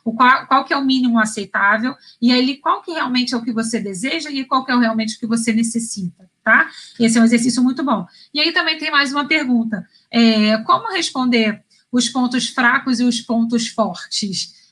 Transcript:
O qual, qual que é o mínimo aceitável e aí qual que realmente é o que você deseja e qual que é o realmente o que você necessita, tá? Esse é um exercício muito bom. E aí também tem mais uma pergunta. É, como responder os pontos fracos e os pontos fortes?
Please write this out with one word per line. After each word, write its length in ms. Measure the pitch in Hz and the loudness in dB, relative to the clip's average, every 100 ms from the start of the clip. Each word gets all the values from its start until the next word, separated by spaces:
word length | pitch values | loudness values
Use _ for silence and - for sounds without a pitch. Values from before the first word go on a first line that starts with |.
O 80 | 226 | -8
qual, 360 | 226 247 269 - | 2 4 4 2
qual 160 | 269 | 0
que 80 | 262 | 0
é 40 | 294 | -2
o 80 | |
mínimo 360 | 269 262 247 233 | 2 2 2 2
aceitável 760 | 214 220 190 208 202 214 254 - - - | 0 -2 -6 0 2 2 0 -6 -16 0
e 120 | 240 | 2
aí 240 | 247 254 269 | 4 2 -2
qual 260 | 320 392 | -2 -4
que 80 | - | -4
realmente 420 | 320 262 247 247 | -6 -2 -2 -2
é 40 | 240 | -4
o 60 | |
que 100 | 233 | -4
você 260 | 220 226 226 | -4 -2 -4
deseja 520 | 196 185 262 330 302 | -6 -6 -6 -6 -6
e 140 | 277 | -8
qual 200 | 262 262 | -2 -2
que 80 | 254 | 0
é 20 | |
o 60 | 247 | 0
realmente 340 | 226 220 220 | 2 0 -4
o 60 | - | -6
que 60 | 220 | -4
você 260 | 226 233 | -2 0
necessita, 760 | 220 226 233 226 208 175 - - _ | 0 0 -2 -6 -8 -8 -10 -20 _
tá? 260 | - 247 320 - - - | 2 2 2 -6 -20 -2
Esse 180 | 226 226 | 0 4
é 40 | |
um 40 | |
exercício 380 | 226 240 240 254 | 4 4 2 2
muito 220 | 254 262 | 0 0
bom. 200 | 285 208 175 - - | -2 -2 -4 -16 -12
E 60 | 294 | -4
aí 120 | 320 | -2
também 260 | 349 320 311 | 0 -2 -2
tem 120 | 311 | -2
mais 220 | 294 277 | 0 0
uma 140 | 285 285 | -2 0
pergunta. 600 | 311 262 240 226 202 - _ _ | -2 2 0 0 -6 -10 _ _
É, 480 | 233 226 220 214 220 | 2 4 4 2 2
como 280 | 220 - 440 | 2 0 0
responder 720 | 381 - 269 254 233 220 214 _ _ _ | -4 -4 -2 0 2 0 -2 _ _ _
os 160 | 247 240 | -2 0
pontos 400 | 262 247 247 - | 0 -2 -2 -4
fracos 500 | - 240 269 269 233 | 0 2 2 0 0
e 60 | |
os 160 | 247 233 | 0 0
pontos 480 | - 233 233 233 226 | -2 -2 0 0 -2
fortes? 880 | - 95 87 - - 202 175 - - _ | -2 -4 -4 -8 -6 -6 -6 -8 -14 _